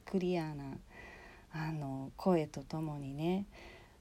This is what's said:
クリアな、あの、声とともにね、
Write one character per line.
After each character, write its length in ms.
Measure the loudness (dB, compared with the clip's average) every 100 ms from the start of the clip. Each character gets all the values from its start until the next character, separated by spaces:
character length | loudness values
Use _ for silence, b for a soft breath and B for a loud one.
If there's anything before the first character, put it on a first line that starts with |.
| -2
ク 140 | 2
リ 180 | 4 4
ア 160 | 2
な、 240 | -2 -6 -8 B B B B B B -8
あ 200 | -4 -2
の、 400 | 0 -2 -2 -4 2
声 300 | 6 6 6
と 180 | -2
と 160 | -4 -2
も 200 | -2 -2
に 160 | -4 0
ね、 300 | 2 2 0 B B B B B